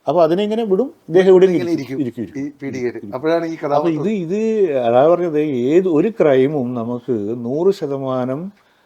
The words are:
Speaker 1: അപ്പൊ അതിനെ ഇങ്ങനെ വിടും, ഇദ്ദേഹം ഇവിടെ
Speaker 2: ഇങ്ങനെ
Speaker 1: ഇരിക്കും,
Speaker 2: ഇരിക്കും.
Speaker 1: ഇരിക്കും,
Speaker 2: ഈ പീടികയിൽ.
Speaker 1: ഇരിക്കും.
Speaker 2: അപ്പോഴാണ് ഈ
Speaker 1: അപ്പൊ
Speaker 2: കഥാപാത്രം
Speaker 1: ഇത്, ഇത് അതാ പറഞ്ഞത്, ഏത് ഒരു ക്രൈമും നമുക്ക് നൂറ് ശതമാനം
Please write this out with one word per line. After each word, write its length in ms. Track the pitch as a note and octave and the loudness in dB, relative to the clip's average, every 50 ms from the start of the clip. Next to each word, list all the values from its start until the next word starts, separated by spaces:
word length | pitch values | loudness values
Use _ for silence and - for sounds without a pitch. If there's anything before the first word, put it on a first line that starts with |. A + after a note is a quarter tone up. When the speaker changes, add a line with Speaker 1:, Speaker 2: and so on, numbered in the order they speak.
| - | -4
Speaker 1:
അപ്പൊ 160 | C#3 D3+ F3 E3 | 0 2 4 4
അതിനെ 200 | D#3 E3+ G3 G#3+ | 4 2 0 -2
ഇങ്ങനെ 200 | G#3 A3 A3+ A#3 | -2 -2 -2 -2
വിടും, 300 | G3+ F#3+ F#3+ C4 D4+ - _ _ | 0 0 0 -2 -4 -6 _ _
ഇദ്ദേഹം 200 | - D#3+ F#3 F#3 | 0 2 4 6
ഇവിടെ 180 | F#3+ F#3 F#3 F#3+ | 8 8 8 6
Speaker 2:
ഇങ്ങനെ 260 | F#3 F3 D#3+ E3+ E3+ | 6 4 2 0 -2
Speaker 1:
ഇരിക്കും, 300 | E3 C#3+ C3 A#2+ C3+ C#3+ | -2 -4 -4 -6 -6 -6
Speaker 2:
ഇരിക്കും. 220 | C#3 A#2+ A2+ B2 G#2+ | -6 -6 -6 -8 -10
Speaker 1:
ഇരിക്കും, 180 | F2 - C3+ | -10 -8 -10
Speaker 2:
ഈ 100 | C#3 D3 - - | -10 -12 -12 -12
പീടികയിൽ. 260 | C#3 C3+ A2 B2+ B2 | -12 -10 -8 -6 -6
Speaker 1:
ഇരിക്കും. 280 | A#2+ A2 A2+ A2 G2 A2+ | -6 -6 -8 -12 -10 -8
Speaker 2:
അപ്പോഴാണ് 300 | B2+ D3+ D#3+ E3 E3+ E3 | -4 -2 -2 -2 -2 -2
ഈ 80 | E3 E3 | -4 -8
Speaker 1:
അപ്പൊ 140 | D#3 D#3+ | -6 -4
Speaker 2:
കഥാപാത്രം 260 | C#3+ C#3+ D3 D3+ E3+ D#3+ | -2 0 0 0 0 -2
Speaker 1:
ഇത്, 160 | D3 D3+ G#3 | -2 -2 -2
ഇത് 600 | A3 G3 E3+ D#3 F#3+ G#3+ A3 A3 A3 G#3+ G3 E3 | -4 -4 -4 -4 -4 -4 -2 -2 0 0 0 0
അതാ 360 | C#3 C3 A#2+ A#2 A#2+ B2+ C#3+ | 0 0 0 2 4 4 6
പറഞ്ഞത്, 320 | E3 F3 F3 F3+ E3+ D3 D3+ | 4 4 2 0 -2 -2 -2
ഏത് 480 | D3+ D3+ C3+ A#2+ A#2+ C3+ D#3 F#3 F#3+ | -2 0 -2 -2 0 2 2 2 2
ഒരു 220 | F#3 D#3 C#3+ F3+ A3+ | 2 2 2 2 0
ക്രൈമും 640 | G#3+ - F3 D3+ C3+ C3 C3 C#3+ D#3 C#3+ B2 B2 B2+ | 0 2 2 4 4 4 4 2 0 -2 -4 -4 -4
നമുക്ക് 640 | A#2+ A2+ A#2+ B2 A#2+ - - B2 G#2+ G2+ G#2 A#2+ B2 A#2 | -6 -6 -6 -8 -8 -4 -4 -4 -4 -4 -6 -6 -6 -6
നൂറ് 280 | A#2+ C#3 D#3 F3 G3 F#3+ | -6 -2 0 0 0 0
ശതമാനം 800 | - D#3+ C#3 C#3 C3+ C3+ C3 C3 B2+ B2 B2+ C3 D3+ F3+ G3+ - _ _ _ _ _ _ | 0 -4 -6 -6 -6 -6 -4 -4 -4 -4 -4 -6 -8 -8 -12 -14 _ _ _ _ _ _